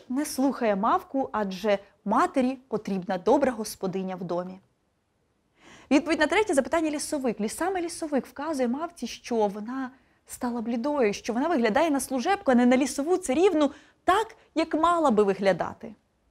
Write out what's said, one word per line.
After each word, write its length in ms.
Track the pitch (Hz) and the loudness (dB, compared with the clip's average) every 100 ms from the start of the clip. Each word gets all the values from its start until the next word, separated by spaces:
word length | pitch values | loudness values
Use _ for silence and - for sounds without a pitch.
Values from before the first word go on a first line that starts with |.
| - | -6
не 160 | 254 | -4
слухає 520 | 302 - 269 - 233 196 | -4 0 0 0 0 0
мавку, 520 | 226 359 - 269 262 | 2 0 -2 -4 -2
адже 460 | 214 202 185 214 202 - _ | -4 -4 -2 0 0 -2 _
матері 540 | 196 208 349 277 254 262 - | -2 0 2 0 -2 -2 -6
потрібна 500 | 214 208 190 180 185 | -8 -4 -6 -4 -2
добра 340 | 190 285 262 | 2 2 2
господиня 640 | 220 214 - 190 190 190 185 | -2 -8 -6 -6 -4 -6 -8
в 80 | |
домі. 360 | 175 175 180 190 _ _ _ _ _ _ _ _ _ _ - - - | -6 -6 -6 -12 _ _ _ _ _ _ _ _ _ _ -20 -12 0
Відповідь 300 | 285 311 311 | 2 2 0
на 60 | 294 | 2
третє 280 | 370 415 | 2 2
запитання — 360 | 277 240 330 311 | 2 2 0 0
Лісовик. 500 | 294 - 302 254 208 | -4 -4 -4 -2 -2
Лі-, 80 | 214 | -4
саме 320 | - 349 370 | -4 -4 -2
Лісовик 460 | 339 - 311 269 - | -4 -8 -4 -2 -4
вказує 420 | - 302 277 240 | -8 -6 -2 -2
мавці, 380 | 269 339 - 240 | -2 -6 -10 -12
що 300 | - - 233 | -10 -4 0
вона 540 | 208 208 214 269 262 - _ _ - | 0 -2 -8 -8 -8 -12 _ _ -20
стала 340 | - 247 233 | -8 -6 -4
блідою, 520 | 226 240 285 294 214 | -4 -2 -2 2 0
що 200 | - - | 0 -4
вона 160 | 233 320 | -2 0
виглядає 420 | 302 233 254 330 | 2 2 2 2
на 100 | 277 | 0
служебку, 500 | - 262 330 392 277 | -2 -2 0 0 4
а 40 | |
не 120 | 240 247 | 4 6
на 100 | 254 | 4
лісову 400 | 277 - 294 370 | 2 -2 -2 0
царівну 540 | - 339 392 311 285 - _ _ | 0 4 4 4 0 -2 _ _
так, 320 | - 392 440 - _ | 2 2 0 -8 _
як 200 | 302 320 | -2 0
мала 360 | 311 330 349 294 | 2 2 4 4
би 120 | 208 | 4
виглядати. 720 | 202 190 202 170 - - - - _ _ _ | 2 2 2 2 -2 -10 -18 -20 _ _ _